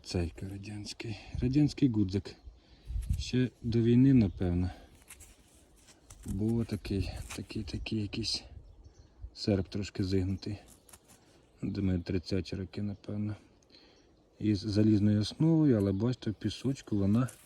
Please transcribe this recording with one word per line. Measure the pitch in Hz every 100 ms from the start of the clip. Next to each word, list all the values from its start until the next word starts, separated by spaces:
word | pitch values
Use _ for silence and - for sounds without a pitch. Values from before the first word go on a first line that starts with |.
| -
цейка | 92 85 - 98
радянський. | 98 101 104 104 - 117 104 - -
Радянський | 127 139 147 - 139
гудзик. | 107 98 95 - - - - _ - - - - -
Ще | - 123 123 -
до | 117 117
війни, | 113 120 135
напевно. | 131 98 - 92 87 90 - - - _ - - - _ _ _ _ - - _ - -
Був | 98 107 117 113
такий, | 104 - 98 90 - - -
такий, | - 107
такий | 107 110 - 110
якийсь | 104 - 107 - - - - - - - - _ -
серп | - - 98 90
трошки | 101 95 -
зигнутий. | 95 98 92 95 104 101 - - _ - _ - _ _ _ _
Думаю, | 95 98 95 92
тридцяті | 87 90 - 95 - 95
роки, | 92 -
напевно. | 101 101 - 104 104 104 - _ _ - - _ _ _ _ _
Із | 107 101
залізною | 98 101 107 107 104 104
основою, | 104 - 160 160 151 110
але, | 98
бачите, | 98 117 123 113
в |
пісочку | 101 107 - 127 139 - 104
вона | 98 110 123 -